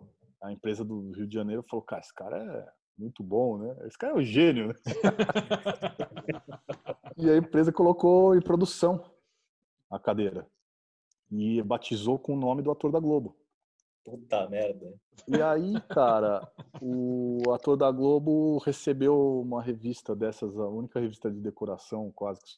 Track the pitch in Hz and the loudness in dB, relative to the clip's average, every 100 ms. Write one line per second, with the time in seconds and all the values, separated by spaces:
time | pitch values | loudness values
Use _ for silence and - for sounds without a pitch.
0 | - _ _ _ 98 101 107 107 110 107 | -20 _ _ _ -16 -10 -6 -6 -6 -8
1 | 98 92 104 110 104 113 120 117 - 90 | -10 -10 -8 -6 -4 -6 -6 -10 -8 -10
2 | - - 98 87 214 127 - _ _ - | -12 -16 -10 -10 -8 -12 -14 _ _ -16
3 | 110 - 95 104 123 104 113 135 113 - | -14 -12 -4 0 0 -2 -8 -10 -14 -8
4 | 262 269 123 117 170 123 107 - - - | -4 -2 0 4 4 4 -2 -6 -8 0
5 | 202 - 202 214 - 208 202 - - - | 0 2 0 -2 -2 -4 -4 -6 -8 -8
6 | - - - 151 - - - - - - | -12 -10 -8 -8 -10 -18 -14 -14 -12 -14
7 | - - 160 156 165 156 160 160 175 175 | -14 0 6 6 6 4 4 6 4 6
8 | 175 180 190 185 175 170 180 - 170 180 | 6 8 8 6 4 2 2 2 0 0
9 | - _ _ _ _ _ _ _ - 98 | -6 _ _ _ _ _ _ _ -14 -8
10 | - 104 101 90 - _ _ _ _ _ | -4 -2 -2 -4 -14 _ _ _ _ _
11 | _ _ - 107 107 117 101 117 - 110 | _ _ -10 -4 -2 -2 -2 -4 -4 -6
12 | 107 131 - 139 127 135 143 147 151 160 | -2 -2 -2 -4 -2 -2 -2 -2 -2 -2
13 | 151 147 110 - _ _ _ _ _ _ | 0 0 -2 -12 _ _ _ _ _ _
14 | - 120 120 107 95 101 104 95 90 98 | -18 -16 -4 -4 -2 -4 -4 -6 -12 -20
15 | _ _ - 147 156 156 185 220 - 156 | _ _ -2 0 2 2 0 -4 -2 2
16 | 123 110 107 101 - - - - 127 127 | 4 4 2 0 -4 -18 -20 -12 -6 -4
17 | 123 123 123 120 120 120 - 139 139 131 | -2 -2 -2 0 0 0 2 4 4 2
18 | 135 147 151 156 156 147 - 139 - 135 | 2 2 4 2 2 0 -2 -4 -2 2
19 | 135 147 139 131 123 120 120 113 117 120 | 4 6 4 2 -2 -4 -4 -6 -6 -8
20 | - 104 110 107 107 104 104 107 123 120 | -6 -4 -4 -4 -8 -6 -6 -6 -6 -4
21 | 117 110 113 104 104 - 104 92 - 110 | -6 -4 -8 -6 -8 -8 -8 -8 -8 -10
22 | 104 - 101 95 - | -8 -8 -8 -8 -14